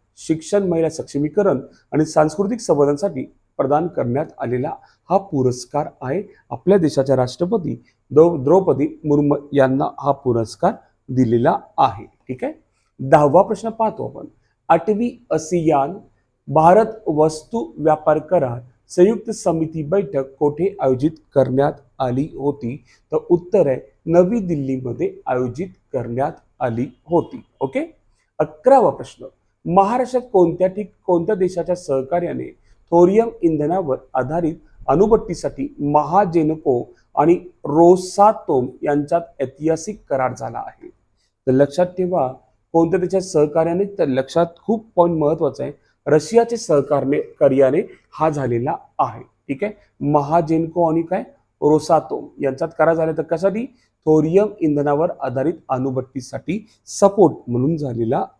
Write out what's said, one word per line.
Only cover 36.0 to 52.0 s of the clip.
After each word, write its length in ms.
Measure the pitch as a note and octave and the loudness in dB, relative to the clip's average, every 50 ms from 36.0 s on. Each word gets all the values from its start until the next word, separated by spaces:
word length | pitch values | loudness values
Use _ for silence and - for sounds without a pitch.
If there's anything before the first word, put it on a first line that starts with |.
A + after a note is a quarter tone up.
| D3 C#3+ E3+ G3 G#3 F3+ D#3+ E3+ D#3 D3+ D#3 D#3 - D3 B2+ A#2+ A#2+ - - _ _ _ - | 2 2 2 2 2 2 2 0 2 0 -2 -2 0 0 0 0 -2 -6 -14 _ _ _ -2
आणि 180 | - D3 E3 F3 F3 F3+ - - _ - | 2 4 4 4 2 0 -12 -20 _ -8
रोसातोम 1000 | C#3+ C#3+ D#3+ E3+ F3 F#3 F3+ F3+ - - G3+ G3+ G#3+ G#3+ G#3+ - - D3+ C3 B2 B2+ - - | -2 2 6 6 6 6 4 2 -6 2 4 4 4 4 2 -2 -2 0 0 0 -2 -8 -8
यांच्यात 380 | - D3 C#3+ D3 C#3+ C#3+ E3+ E3+ E3+ - _ - | -4 -2 -2 -2 -2 0 -2 -4 -4 -4 _ -8
ऐतिहासिक 600 | C3+ C3 - - D3+ D#3+ D#3+ D#3+ - G#3+ G3+ - _ - | -8 -8 -8 -6 -2 -2 -2 -2 -4 -10 -12 -12 _ -4
करार 240 | C#3+ C3 C3 B2 A#2 A#2 | -2 -2 -2 -2 -4 -6
झाला 200 | A#2+ A#2 A#2 A#2 | -10 -10 -10 -12
आहे? 300 | A2+ - - _ - - - _ _ _ _ _ _ _ _ _ - | -12 -14 -16 _ -20 -20 -20 _ _ _ _ _ _ _ _ _ -2
तर 60 | C3 | 0
लक्षात 340 | C3 C3+ C#3+ C#3+ C#3+ - F3+ | 4 4 4 2 2 -2 -2
ठेवा, 480 | F3+ F3+ - F#3 F3 F3+ E3+ C3+ B2+ C3 - _ _ _ _ _ _ | -2 -2 -6 -4 -2 -2 -2 -2 -2 -4 -10 _ _ _ _ _ _
कोणत्या 280 | - E3 E3 E3 F3 F#3 | 2 2 2 2 0 -2
देशाच्या 200 | F3+ F3 F#3+ F#3+ | -2 0 -2 -2
सहकार्याने, 640 | F#3 - - D3+ D3 D3 D3 E3 D#3+ E3+ E3+ F#3 G3+ | -4 0 0 0 2 2 2 0 0 0 0 -2 -4
तर 220 | G3 G3+ - E3+ | -4 -2 -4 -2
लक्षात 400 | C#3+ B2+ C3 C3 - - E3 E3+ E3+ - | -2 -2 -2 -4 -2 0 0 0 -2 -4
खूप 300 | - - - A3+ A3 - _ - | -12 -4 -4 -4 -4 -4 _ 0
पॉइंट 220 | F3+ E3+ F3 E3+ D#3 | 2 2 2 2 0
महत्वाचा 460 | D3+ D3 D#3+ D#3+ E3 C#3 B2 - C3 | 0 0 0 0 -2 -4 -4 -6 -10
आहे, 80 | C#3 C#3+ _ _ _ _ _ - | -10 -10 _ _ _ _ _ -2
रशियाचे 500 | C#3+ D3 D#3 D3+ - G#3+ A#3 A#3 A#3 A#3+ | 2 2 2 2 2 2 2 2 2 -2
सहकार्याने, 640 | A3+ - - D#3+ C#3+ C#3 - D3+ C#3 B2+ C3+ C#3 - | -6 -2 0 2 2 2 2 0 0 0 0 -2 -2
कार्याने 720 | - - - - D3+ C#3 C3 C#3 C3+ C3 C#3 F3+ A#3 - - _ _ _ | -4 -6 -2 2 2 2 4 4 4 4 4 0 -2 -4 -10 _ _ _
हा 200 | - - D#3 D#3+ | -6 -2 -2 -2
झालेला 460 | D3 D3 C3+ A#2+ A#2+ A#2 A#2+ D3 F3 - - _ _ - | -2 -2 -4 -2 -2 -2 -2 -4 -6 -8 -10 _ _ -2
आहे. 240 | C#3+ A#2+ A2 A2+ | -2 -2 -4 -12
ठीक 420 | - _ _ _ _ - C#3 C3 G3+ | -18 _ _ _ _ -10 -6 -6 -6
आहे, 80 | G#3+ G#3 _ _ _ _ - - C#3+ | -8 -8 _ _ _ _ -6 -2 0
महाजेनको 800 | D3+ D3 C#3 C#3 D#3+ F3 D#3+ D3+ D#3+ E3 E3 D#3+ D#3+ F3 E3+ D#3+ | 0 0 0 2 0 0 0 2 0 -2 -2 -2 -2 -2 0 0
आणि 120 | D#3 E3 | 0 -2
काय 180 | E3 E3 F#3 G#3 B3 - - _ _ _ _ - | -2 -4 -6 -8 -8 -10 -18 _ _ _ _ -2
रोसातोम 840 | - D3 D#3 D3+ D3+ - E3 D3+ | 2 2 2 2 2 2 0 0